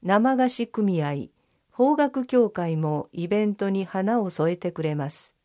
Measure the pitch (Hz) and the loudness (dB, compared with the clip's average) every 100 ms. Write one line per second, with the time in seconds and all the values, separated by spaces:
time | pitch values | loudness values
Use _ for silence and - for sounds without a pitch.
0 | 180 202 233 262 254 254 233 - 208 175 | 2 2 4 4 2 0 -6 0 0 2
1 | 147 143 113 _ _ _ _ - 254 294 | 0 -4 -8 _ _ _ _ 0 2 4
2 | 285 277 254 254 220 208 175 160 156 147 | 2 0 0 2 2 0 -2 -2 0 -2
3 | - - 170 202 214 202 196 196 190 196 | -4 -8 -2 0 0 -2 -2 -2 -2 -2
4 | 190 233 196 - 160 175 180 165 156 147 | 0 0 -2 0 -2 0 -6 -4 -4 -2
5 | 139 - - _ | -6 -8 -16 _